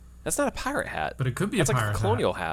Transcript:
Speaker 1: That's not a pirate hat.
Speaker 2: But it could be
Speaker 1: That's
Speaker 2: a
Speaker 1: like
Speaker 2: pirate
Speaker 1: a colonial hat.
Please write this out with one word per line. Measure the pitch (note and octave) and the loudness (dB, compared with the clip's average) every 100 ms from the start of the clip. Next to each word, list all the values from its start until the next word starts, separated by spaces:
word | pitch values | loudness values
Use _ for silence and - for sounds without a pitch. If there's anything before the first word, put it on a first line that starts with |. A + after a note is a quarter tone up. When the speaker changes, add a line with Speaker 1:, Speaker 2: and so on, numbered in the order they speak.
| - - | -20 -10
Speaker 1:
That's | - E3+ | -4 0
not | C#4+ | 0
a | |
pirate | - B3+ D4 - | 0 -4 -2 -4
hat. | - D#2 - | -4 -4 -2
Speaker 2:
But | C3 | -2
it | |
could | - G3+ | 0 0
be | G#3+ | 2
Speaker 1:
That's | D3+ | 4
Speaker 2:
a | |
Speaker 1:
like | B2+ | 4
Speaker 2:
pirate | G#2+ G2 | 2 2
Speaker 1:
a | |
colonial | C#3+ A#3+ A#2 | 2 2 2
hat. | F2+ E2 | 0 -4